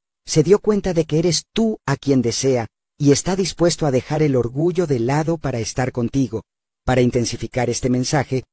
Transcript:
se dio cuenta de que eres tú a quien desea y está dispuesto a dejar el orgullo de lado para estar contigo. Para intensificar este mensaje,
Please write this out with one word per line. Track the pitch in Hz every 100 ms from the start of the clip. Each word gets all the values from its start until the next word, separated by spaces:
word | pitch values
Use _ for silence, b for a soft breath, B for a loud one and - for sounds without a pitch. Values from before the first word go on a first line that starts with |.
| _ _ -
se | 156
dio | 147 208
cuenta | - 202 190
de | 165
que | 156 151
eres | 175 156 -
tú | - 226 220 -
a | 139
quien | - 135
desea | 117 - 135 123 113 _ _ -
y | 143
está | 135 - 185
dispuesto | 180 - 170 - 139
a |
dejar | 127 - 147
el | 151
orgullo | 127 117 131 170 175 165
de | 127
lado | 117 147 160 170
para | 143 120
estar | 107 - 127
contigo. | 123 117 139 123 107 - _ _ _
Para | - 127
intensificar | 123 123 117 117 113 - 120
este | 113 131
mensaje, | 123 127 151 120 131 -